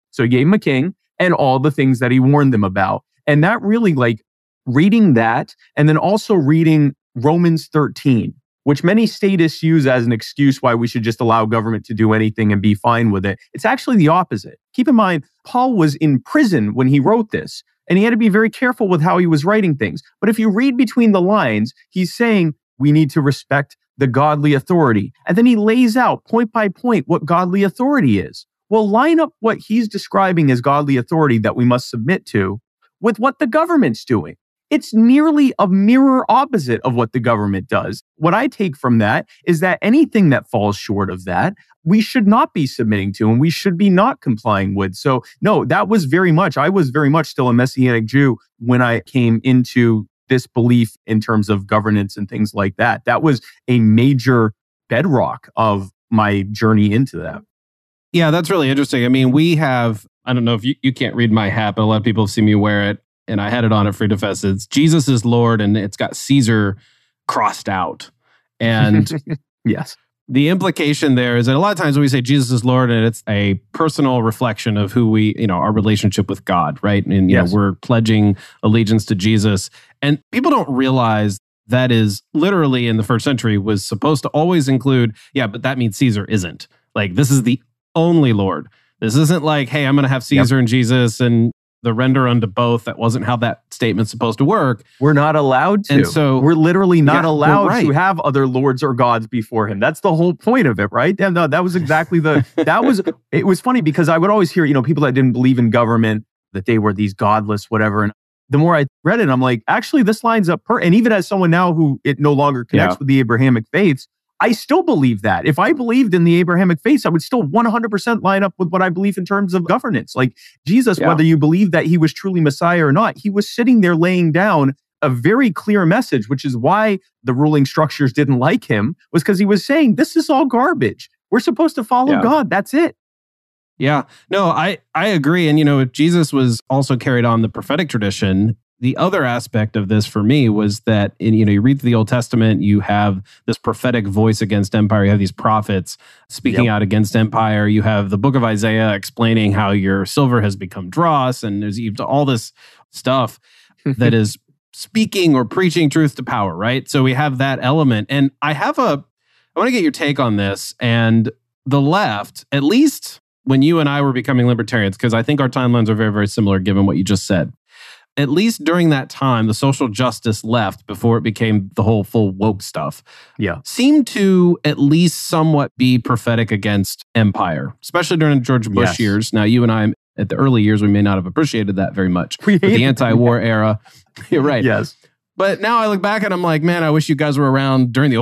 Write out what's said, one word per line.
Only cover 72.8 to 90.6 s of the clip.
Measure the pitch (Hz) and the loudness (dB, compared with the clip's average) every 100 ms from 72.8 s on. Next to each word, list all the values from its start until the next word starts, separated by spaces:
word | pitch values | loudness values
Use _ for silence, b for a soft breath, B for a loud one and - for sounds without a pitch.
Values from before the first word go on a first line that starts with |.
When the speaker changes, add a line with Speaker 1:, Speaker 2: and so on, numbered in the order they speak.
| 127 | 2
Speaker 2:
and | 117 | 0
it's | 113 110 - | 0 -2 -4
a | 101 101 95 - | -2 -2 -2 -6
personal | - 160 156 135 127 | -4 -2 0 0 0
reflection | 113 - 123 104 117 104 | -2 -2 -4 -4 -4 -4
of | 98 | -2
who | 113 113 | 0 0
we, | 110 107 - | 2 0 0
you | 107 | -2
know, | 87 | -2
our | 107 | -2
relationship | 107 104 104 104 101 95 | 0 0 0 0 -2 -4
with | 95 - | -6 -2
God, | 90 80 - | -2 -2 -4
right? | 101 101 | -2 -2
And, | - 95 92 | 0 0 2
you | 95 | 2
Speaker 1:
Yes. | 87 | 2
Speaker 2:
know, | 104 | 0
we're | 98 | 0
pledging | 92 - 117 113 107 104 98 B B | -2 -2 0 2 2 2 0 B B
allegiance | 107 113 104 113 - | 0 2 2 0 0
to | 104 | -2
Jesus. | 101 110 107 95 - b b _ | 0 2 2 -2 -4 b b _
And | 143 147 _ | -2 -2 _
people | 240 339 | -2 0
don't | 269 151 | 0 0
realize | 127 131 131 117 107 104 98 _ _ - | -2 0 0 0 0 -2 -4 _ _ -4
that | 120 123 | -2 2
is | 117 107 101 - 151 | 2 0 -2 -6 -2
literally | 180 190 147 127 120 | 0 2 0 0 0
in | 110 | -2
the | |
first | 104 117 | 0 -2
century | 151 131 117 104 | -2 -2 0 0
was | 101 104 | 0 -2
supposed | - 107 143 151 | -4 -4 -2 -2
to | 135 | -2
always | 147 170 180 135 | -2 0 0 0
include, | 131 139 131 117 107 b | 0 0 0 0 -4 b
"Yeah, | 135 113 | -6 -6
but | 113 | -4
that | 127 131 | -6 -4
means | 117 - | -4 0
Caesar | 131 104 98 | 0 0 -2
isn't." | 107 87 - - _ _ | -4 -4 -10 -20 _ _
Like, | - 101 92 | -6 -4 0
this | 139 | 0
is | 139 | 2
the | 117 131 _ _ _ 165 | 0 -2 _ _ _ -2
only | 170 170 135 | 2 2 2
Lord. | 104 95 78 - _ _ _ | 2 -2 -4 -10 _ _ _
This | 110 123 | -2 2
isn't | 151 175 | 2 2
like, | 151 151 123 | 0 -2 -2
"Hey, | 151 135 | -4 0
I'm | 143 | 0
gonna | 135 | 0
have | 131 | -2
Speaker 1:
Yep. | - 139 | 0 0
Speaker 2:
Caesar | 123 | 2
and | 135 | 2